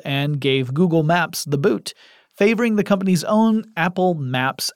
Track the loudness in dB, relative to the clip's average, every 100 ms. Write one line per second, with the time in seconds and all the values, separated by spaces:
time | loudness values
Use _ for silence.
0 | -6 -4 -2 -2 0 0 0 0 2 2
1 | 2 0 -2 -6 -4 -2 0 -2 -6 -16
2 | -20 _ _ 0 2 2 0 0 0 0
3 | 2 0 2 2 4 2 -2 -4 -2 0
4 | 0 0 -2 -2 -2 -2 -8